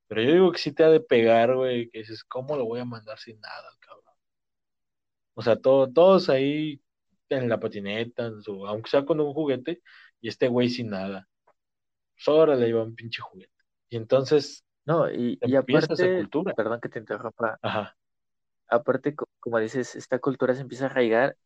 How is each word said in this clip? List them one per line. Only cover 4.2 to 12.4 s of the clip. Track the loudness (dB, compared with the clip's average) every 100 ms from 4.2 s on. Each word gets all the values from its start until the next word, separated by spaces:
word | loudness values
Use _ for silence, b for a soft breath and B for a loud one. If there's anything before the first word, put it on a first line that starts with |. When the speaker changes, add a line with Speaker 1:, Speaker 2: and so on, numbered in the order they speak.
| _ _ _ _ _ _ _ _ _ _ _
Speaker 1:
O | -4
sea, | 0 2
todo, | 4 4 4
todos | 6 8 6 4
ahí | 0 0 -2 -6 -10 _ _ _ _ -6
en | -4 -2
la | -2
patineta, | -4 -8 -8 -6 -8 -8 -10
en | -10
su, | -12 -10 -8
aunque | -8 -2
sea | -2
con | 0 -2
un | -2
juguete, | -2 -2 -4 -6 -12 _ b b _
y | -10
este | -2 0
güey | 2 0
sin | -2 -8
nada. | -8 -8 -10 -14 _ _ _ _ _ _ _ _
Pues, | _ 2
órale, | 4